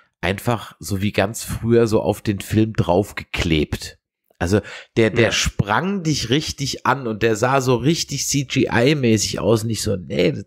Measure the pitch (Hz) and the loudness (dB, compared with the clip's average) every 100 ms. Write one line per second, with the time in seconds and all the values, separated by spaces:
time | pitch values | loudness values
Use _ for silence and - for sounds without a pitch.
0 | _ - 87 101 - 110 - - 78 98 | _ -6 -4 -2 -2 -4 -6 -14 -6 -2
1 | 101 104 98 - - - 113 117 117 107 | 0 0 -2 -4 -8 -4 2 4 4 2
2 | 90 107 - 98 - 104 110 107 92 90 | 0 -2 -4 -4 0 2 2 0 2 2
3 | 104 - - - 85 78 73 - - - | 0 -8 -10 -4 0 2 0 -4 -10 -16
4 | _ _ _ - 87 104 - - - 113 | _ _ _ -6 0 0 -2 -18 -6 2
5 | 110 104 107 - - - 101 110 185 202 | 2 4 2 2 -4 -2 -2 0 0 -2
6 | 160 131 117 147 156 - 135 - 113 135 | -2 -2 0 -2 -2 -6 -6 -4 -2 -2
7 | 120 104 117 107 123 135 127 120 131 170 | -2 0 0 2 2 2 2 2 2 0
8 | - 143 - 139 131 131 - 113 131 151 | -2 -6 -2 -2 0 0 2 4 4 4
9 | 120 110 95 - 95 113 113 107 - 95 | 4 2 0 -2 2 2 0 -4 -2 -4
10 | 73 - 175 117 | -4 0 0 0